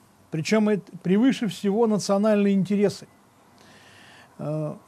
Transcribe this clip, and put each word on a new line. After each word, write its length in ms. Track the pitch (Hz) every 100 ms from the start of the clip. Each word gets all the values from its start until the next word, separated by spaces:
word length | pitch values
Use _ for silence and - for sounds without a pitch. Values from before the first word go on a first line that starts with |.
| _ _ _
причем 380 | 160 151 220 214
это 160 | 208 - 185
превыше 460 | 175 196 262 - 208
всего 400 | - 202 208 233
национальные 640 | 208 - 202 214 208 202
интересы. 540 | 196 180 202 196 - - _ _ _ _ - - - - - - - - -
Э, 380 | 147 156 151 -